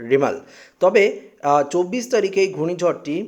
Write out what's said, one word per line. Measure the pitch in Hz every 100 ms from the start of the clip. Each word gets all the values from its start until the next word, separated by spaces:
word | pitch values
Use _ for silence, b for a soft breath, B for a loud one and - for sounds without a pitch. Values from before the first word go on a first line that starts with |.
| 117
রিমাল। | 135 131 85 - B B B
তবে, | 185 208 196 135 - _ 143
আহ, | 147 139
চব্বিশ | 175 180 247 240
তারিখে | 226 196 196
এই | 190 147
ঘূর্ণিঝড়টি | 160 175 175 147 143 160